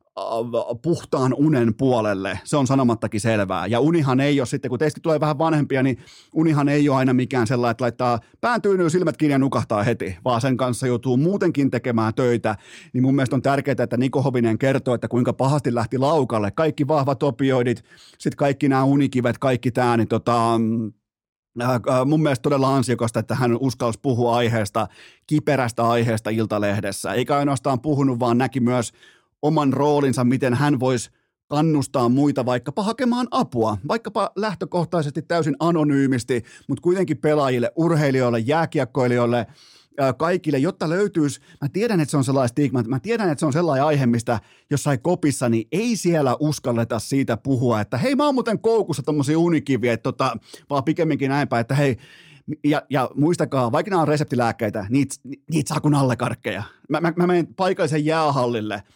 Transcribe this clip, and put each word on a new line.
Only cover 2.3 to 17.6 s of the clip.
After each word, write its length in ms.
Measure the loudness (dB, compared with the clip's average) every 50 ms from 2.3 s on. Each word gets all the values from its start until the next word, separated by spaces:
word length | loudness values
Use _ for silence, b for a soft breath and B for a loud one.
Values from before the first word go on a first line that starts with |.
| -6 -8 -6
Se 120 | -2 0
on 100 | 0 2
sanomattakin 540 | 2 2 2 2 2 0 0 -4 -4 -4 -2
selvää. 460 | 0 0 0 0 0 -2 -2 -4 -2
Ja 140 | -2 0 2
unihan 400 | 2 2 2 2 2 2 2 2
ei 200 | 2 2 0 0
ole 60 | -2
sitten, 220 | -2 -4 -6 -6 -4
kun 100 | -4 -2
teistä 220 | -2 -2 -2 -2
tulee 180 | -2 -2 0 0
vähän 180 | 0 0 0 0
vanhempia, 440 | 0 0 2 0 0 0 0 0
niin 160 | 0 0 -2 B B B B B B B -2
unihan 340 | 0 2 2 2 2 2 2
ei 200 | 2 2 2 2
ole 80 | 2
aina 180 | 2 2 2 2
mikään 320 | 2 0 0 0 0 0
sellainen, 240 | 0 0 0 0 0
että 140 | 0 -2 -2
laittaa 360 | -4 -2 -2 0 0 0 -2 b b b _
pään 220 | -2 -2 0 0
tyynyyn, 280 | 0 2 2 2 2 2
silmät 260 | 2 2 0 0 0
kiinni 160 | 0 0 2
ja 60 | 2 2
nukahtaa 440 | 2 0 0 -2 -2 -2 -2 0
heti, 340 | 0 0 0 -2 -4 -8 -8 -6 -2
vaan 160 | -2 0 0
sen 160 | 0 0 0
kanssa 300 | 0 0 -2 -2 -2 -2
joutuu 300 | -2 -2 -2 0 0 0
muutenkin 540 | 2 2 2 0 0 0 0 0 0 0 0
tekemään 440 | 0 -2 -2 -2 0 0 0 0 0
töitä. 420 | 0 2 2 2 0 0 -2 -4 B B B B B B B
Niin 100 | -2 0
mun 120 | 2 2 2
mielestä 220 | 2 2 0 0
on 60 | 0
tärkeää, 340 | 0 2 0 0 0 0 -2 -2
että 180 | -2 -2 0
Niko 260 | -2 0 0 0 0
Hovinen 360 | 0 0 0 0 0 0 0 0
kertoo, 360 | 0 0 0 0 0 -2 -2
että 140 | -2 -2 -2
kuinka 240 | 0 0 0 0
pahasti 420 | 0 0 0 0 0 0 0 -2 -2
lähti 240 | -2 -2 -2 -2 0
laukalle. 520 | 0 2 2 2 0 0 0 -2 -2 -2
Kaikki 380 | -2 0 0 0 0 -2 0 0
vahvat 340 | 0 0 2 0 0 0
opioidit, 640 | 0 -2 0 0 0 2 2 2